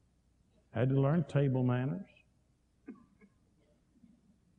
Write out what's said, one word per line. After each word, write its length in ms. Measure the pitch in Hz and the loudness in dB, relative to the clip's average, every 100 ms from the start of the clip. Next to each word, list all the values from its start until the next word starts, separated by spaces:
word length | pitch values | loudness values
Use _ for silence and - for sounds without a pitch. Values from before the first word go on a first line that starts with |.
| _ _ _ _ _ _ _ | _ _ _ _ _ _ _
had 160 | - 131 | -2 0
to 100 | 135 | 2
learn 240 | 139 165 | 2 2
table 400 | - 143 143 127 | 0 0 0 2
manners, 420 | 127 123 131 175 196 - _ _ _ _ _ _ - - - _ - _ _ _ _ _ _ _ - - _ _ _ | 0 0 -2 -6 -10 -20 _ _ _ _ _ _ -20 -20 -20 _ -20 _ _ _ _ _ _ _ -20 -20 _ _ _